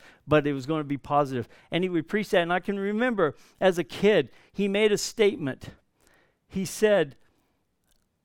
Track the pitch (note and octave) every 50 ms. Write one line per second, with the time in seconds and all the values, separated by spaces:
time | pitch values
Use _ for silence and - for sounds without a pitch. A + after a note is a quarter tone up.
0 | - - - _ _ - D3+ D3+ C#3 D3 C#3+ C3+ B2 C3+ D#3+ D#3 D3+ C#3 C#3+ C3
1 | - - D3 C#3+ D3 C3 C3 B2 A2 - - - _ - - E3+ F#3 F#3 F3+ E3
2 | D3+ - - G#3+ G3+ - - F#3 E3+ E3+ F3 F#3 F3+ - G3+ G3 G3 G3+ G#3 G#3+
3 | A#3+ B3+ A#3+ G3 F3 C#3+ - - - _ _ - G3 F#3+ F3+ E3+ E3+ - - -
4 | F#3+ G3+ G#3+ F3 C#3 A#2 _ _ _ _ _ - G3+ G3+ G3 G3+ A3 G#3+ G#3 -
5 | - - - - G#3+ G3+ G#3+ - - C3+ B2 - - - - _ _ _ _ _
6 | _ _ _ _ _ _ _ _ _ _ - F#3+ F#3+ - - - G#3+ G#3+ G#3 F#3+
7 | D#3+ C#3+ B2+ _ _ _ _ _ _ _ _ _ _ _ _ _ _ _ _ _
8 | _ _ _ _